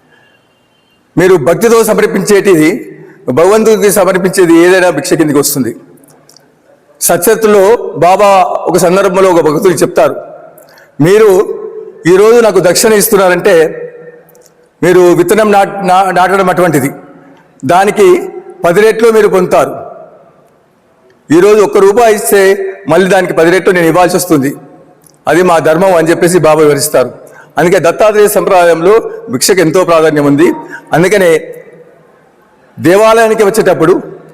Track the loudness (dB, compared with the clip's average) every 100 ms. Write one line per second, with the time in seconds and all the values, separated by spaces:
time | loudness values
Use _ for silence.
0 | _ _ _ _ _ _ _ _ _ _
1 | _ -2 0 0 0 0 0 0 0 -2
2 | -2 -2 -2 0 2 2 0 -2 -8 -20
3 | -20 -12 -6 0 2 2 2 0 0 0
4 | 0 -2 -2 0 2 4 4 2 0 -2
5 | -2 -2 0 -2 -2 -4 -6 -10 -18 -20
6 | _ _ _ _ _ _ _ _ _ _
7 | -2 -2 0 0 0 2 2 0 -4 -2
8 | 0 2 2 2 0 -4 -4 -2 0 0
9 | 0 0 0 2 0 0 -2 0 -2 0
10 | -2 -4 -14 -20 -20 -20 -20 -20 _ -2
11 | 2 4 4 2 -2 -8 -14 -16 -18 -6
12 | 0 2 4 4 2 2 0 0 0 0
13 | 0 0 0 0 0 2 0 -4 -16 -18
14 | -20 -20 _ _ _ _ _ _ 0 2
15 | 2 2 0 0 0 0 0 -4 -2 0
16 | 0 0 0 0 0 0 0 -2 -4 -8
17 | -20 -20 -20 -20 _ _ -2 0 0 2
18 | 2 2 -2 -14 -18 -6 -2 2 0 2
19 | 0 2 0 0 0 0 -2 -6 -16 -20
20 | -20 -20 _ _ _ _ _ _ _ _
21 | _ _ -2 2 4 2 2 2 2 2
22 | 0 0 0 0 2 0 -6 -10 -2 0
23 | 0 0 -2 0 0 0 0 0 0 0
24 | 0 -2 -2 -2 -2 -8 -16 -20 _ _
25 | _ _ -4 0 2 0 0 0 0 0
26 | 0 0 0 2 2 2 2 0 -2 -2
27 | -2 -8 -20 -20 -10 -4 -2 0 0 0
28 | 0 2 0 0 0 2 2 0 0 0
29 | -2 -10 -10 -6 -2 0 0 0 0 0
30 | 0 0 0 2 0 -2 -12 -20 -6 -2
31 | 0 0 0 -2 -4 -16 -20 -20 -20 _
32 | _ _ _ _ _ _ _ -4 0 2
33 | 2 2 2 0 0 0 -2 0 0 0
34 | -4 -18 -20